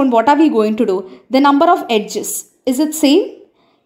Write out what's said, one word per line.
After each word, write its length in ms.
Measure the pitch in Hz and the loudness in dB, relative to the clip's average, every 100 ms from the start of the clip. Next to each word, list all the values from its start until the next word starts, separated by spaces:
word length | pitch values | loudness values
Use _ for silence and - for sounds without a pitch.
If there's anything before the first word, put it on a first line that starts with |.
one, 80 | 269 233 | 0 2
what 140 | 226 | 2
are 60 | 294 | 2
we 60 | 320 226 | 2 2
going 180 | 214 214 | -2 -2
to 60 | 208 | -2
do? 40 | 185 - - - 254 | -2 -6 -20 -4 0
The 60 | 285 | 2
number 200 | 285 339 349 | 2 2 2
of 60 | - 220 | 0 -4
edges, 320 | 190 214 - - - _ - | -4 -10 -10 -12 -14 _ -6
is 80 | 254 311 | -2 -2
it 80 | - | 0
same? 220 | 269 320 - - - _ _ _ | 2 2 0 -10 -20 _ _ _